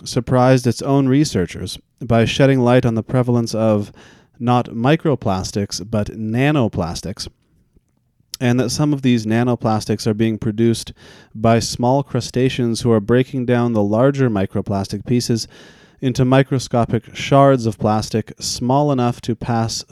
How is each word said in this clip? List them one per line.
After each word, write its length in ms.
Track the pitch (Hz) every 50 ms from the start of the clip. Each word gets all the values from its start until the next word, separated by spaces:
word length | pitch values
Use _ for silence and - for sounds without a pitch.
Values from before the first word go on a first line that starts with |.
surprised 640 | - - - 127 117 - 127 127 123 127 131 127 120
its 140 | 123 113 -
own 280 | - 139 139 139 139 131
researchers 680 | 127 143 156 - - 101 87 - - 85 92 92 - - _ _ _ -
by 240 | - 113 120 113 113
shedding 360 | 143 - - 143 135 135 131
light 260 | 120 120 123 127 123
on 80 | 123 113
the 80 | 110
prevalence 520 | 107 - - 127 120 123 120 117 117 113 -
of 380 | 110 113 110 107 104 104 95 - - - - - _ _ _ _ -
not 320 | 120 120 123 123 117 -
microplastics, 1120 | - 117 117 131 160 165 - 175 131 123 - 110 95 92 92 - - 107 101 - - - - 113
but 160 | 113 107 104
nanoplastics, 1200 | - - 110 110 110 110 120 135 147 151 147 120 104 - 107 87 80 87 - - 82 - - - - - _ _ _ _ _ _ _ _ _ _ _ _ _ _ _ _ _ _ _ - -
and 180 | 127 123 120 127
that 120 | 127 113
some 240 | - - 151 147 151
of 80 | 139
these 240 | 135 131 123 117 107
nanoplastics 800 | 110 110 117 120 123 120 110 - 117 107 107 - - 110 104 -
are 80 | 117 107
being 240 | 104 113 113 110 101
produced 560 | - 113 107 107 113 117 113 - - - - _ - - - - - _ -
by 240 | 110 110 113 117 117
small 440 | 101 - - - 120 123 131 143
crustaceans 760 | 135 - - 123 117 - - 127 127 131 - - 123 117 113 -
who 100 | - 120
are 80 | 113 110
breaking 460 | 101 110 117 123 131 - - 131 123
down 300 | 117 123 120 120 120 117
the 80 | 107
larger 480 | 101 101 107 110 127 139 143 139 135 123
microplastic 760 | 107 98 95 - - 107 95 - 101 98 95 - - 104 -
pieces 420 | - 123 120 117 - 120 113 - - - - - - - - _ _ _ -
into 240 | - 131 123 - 131
microscopic 920 | 127 131 135 139 - 139 127 - - - 120 113 - - 113 - - -
shards 520 | - - - 143 139 139 139 135 127 113
of 120 | 113 104 -
plastic 540 | - 107 107 110 107 - - 110 104 - - -
small 500 | - - - - 123 120 131 143 147 147
enough 300 | 139 127 120 123 120 -
to 160 | - - 113
pass 480 | - - - 120 113 113 113 - - - _